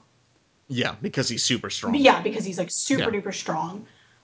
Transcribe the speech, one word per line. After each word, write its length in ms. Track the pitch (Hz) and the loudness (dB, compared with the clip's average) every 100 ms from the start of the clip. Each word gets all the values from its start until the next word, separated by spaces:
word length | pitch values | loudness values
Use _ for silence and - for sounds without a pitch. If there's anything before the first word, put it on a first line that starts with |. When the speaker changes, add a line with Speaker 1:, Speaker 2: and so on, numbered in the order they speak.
| _ _ _ _ _ _ - | _ _ _ _ _ _ -8
Speaker 1:
Yeah, 280 | 123 113 101 | -2 -2 -4
because 280 | 120 139 123 | -6 -2 -2
he's 160 | 113 | 0
super 260 | - 117 98 | 0 0 -2
strong. 240 | - 156 | -6 0
Speaker 2:
Yeah, 260 | 285 262 - | 6 6 6
because 220 | 208 214 | 2 -4
he's, 140 | 190 180 | -4 -4
like, 120 | 175 | -4
super 400 | - - 269 - | -4 0 2 2
Speaker 1:
Yeah. 60 | 208 | 0
Speaker 2:
duper 140 | 196 | -2
strong. 520 | - - 165 165 202 - - _ _ | -6 -4 -2 -4 -8 -14 -20 _ _